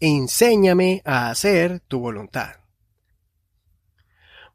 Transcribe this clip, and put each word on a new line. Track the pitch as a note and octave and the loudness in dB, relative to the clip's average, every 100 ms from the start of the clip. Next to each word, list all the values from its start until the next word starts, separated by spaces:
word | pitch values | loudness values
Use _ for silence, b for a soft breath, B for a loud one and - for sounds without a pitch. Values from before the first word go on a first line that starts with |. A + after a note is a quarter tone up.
"Enséñame | D#3 D3 B2+ - A#3+ G#3+ F#3+ F3+ F#3 F#3+ | 0 0 0 2 4 4 4 4 2 0
a | D3+ C3 A#2+ | -2 -4 -4
hacer | A#2+ G3+ F3+ F3 F3+ | -2 0 2 0 -4
tu | - C3 | -8 -6
voluntad". | A#2+ G#2 G#2 C3 - - _ _ _ _ _ _ _ _ _ _ _ _ _ _ b b b b b | -6 -10 -10 -10 -10 -14 _ _ _ _ _ _ _ _ _ _ _ _ _ _ b b b b b